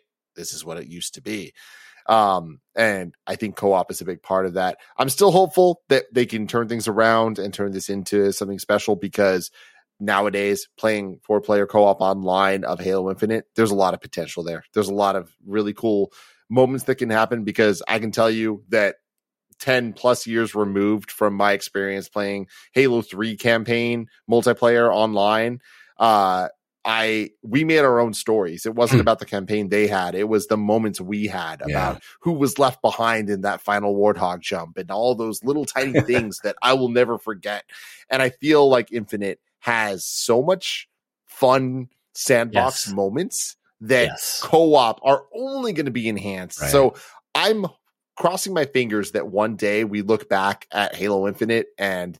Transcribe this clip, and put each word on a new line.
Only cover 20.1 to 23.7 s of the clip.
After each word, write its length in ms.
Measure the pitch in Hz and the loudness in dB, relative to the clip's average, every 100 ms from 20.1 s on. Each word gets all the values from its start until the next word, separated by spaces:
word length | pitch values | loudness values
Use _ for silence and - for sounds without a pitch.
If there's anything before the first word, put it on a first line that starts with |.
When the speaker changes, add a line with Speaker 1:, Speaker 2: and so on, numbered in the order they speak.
| 120 - | 0 0
Speaker 1:
years 260 | 113 110 | -2 -2
removed 560 | 104 101 98 101 107 - | -2 -2 0 0 0 -4
from 240 | - 107 | -2 -2
my 200 | 101 101 | 2 0
experience 560 | 101 - 101 98 98 95 | 0 -2 -6 -4 -6 -6
playing 380 | 107 101 101 95 - - | -6 -4 -6 -10 -18 -4
Halo 280 | 127 135 117 | 2 2 2
three 340 | 107 95 113 107 | -2 -6 -6 -2
campaign 720 | 120 117 110 | 0 2 2